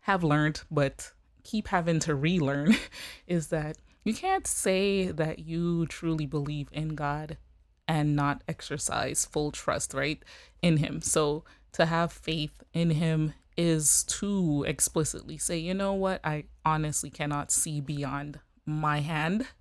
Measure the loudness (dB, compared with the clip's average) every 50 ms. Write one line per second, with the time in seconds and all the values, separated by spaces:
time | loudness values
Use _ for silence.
0 | _ 2 0 2 4 4 4 6 4 2 2 -2 -8 -2 0 2 2 2 0 -6
1 | -16 -16 _ _ _ _ _ _ _ -6 -4 -4 -4 0 0 0 2 4 2 2
2 | 2 0 0 2 2 2 4 4 2 2 2 2 4 4 4 4 4 -6 -14 -14
3 | -14 -14 -16 -18 _ -2 -2 -2 0 0 -2 -2 -2 -4 -8 -10 -16 _ -20 _
4 | _ -2 -2 -2 0 0 0 0 0 -2 -4 0 2 2 2 4 4 2 2 2
5 | 0 0 0 -2 -2 -2 -2 -6 -8 -6 -4 -2 0 0 2 0 0 -2 -4 -4
6 | -2 -2 0 0 -2 -2 -2 -2 -2 -2 -4 -4 -6 -6 -6 -6 -4 -4 -4 -4
7 | -4 -4 -4 -4 -6 -8 -12 -14 -16 _ _ _ _ _ _ _ _ 0 2 2
8 | 4 4 4 4 2 2 0 -2 -4 -8 -8 -8 -6 -8 -6 -4 -2 -2 0 0
9 | 0 0 0 -2 -2 -2 0 -2 -2 -2 -4 -4 -2 -2 -2 -2 -2 -4 -2 -2
10 | 0 -2 -2 -4 -8 -20 -20 -20 -20 -20 -12 0 4 4 6 6 4 0 -2 -4
11 | -2 0 2 2 4 2 0 -2 -6 -12 -20 _ _ _ _ 0 2 2 4 2
12 | 0 0 -2 -8 -6 -4 -2 -2 -2 -4 -6 -12 -20 _ _ 0 2 2 2 2
13 | 2 2 2 2 0 0 -2 -8 _ _ -4 0 2 2 2 2 4 4 2 2
14 | 2 0 -4 -4 -2 -2 0 0 2 2 2 0 0 -2 0 0 -2 0 0 0
15 | -2 -2 -4 -8 -10 -12 -10 -6 -4 -4 -2 -2 -2 -2 -2 -2 -2 -2 -2 0
16 | 0 -2 -2 -2 -2 -4 -4 -4 -6 -10 -18 -4 _ 0 2 2 0 0 -2 -4
17 | -6 -6 -6 -6 -4 -2 -2 -2 -2 0 0 0 0 0 -2 -4 -4 -4 -4 -4
18 | -4 -4 -4 -6 -6 -8 -12 -14 -18 _ _ _ _ -6 -4 -2 0 0 0 0
19 | 0 -2 -2 -2 0 0 0 -2 -2 -4 -10 _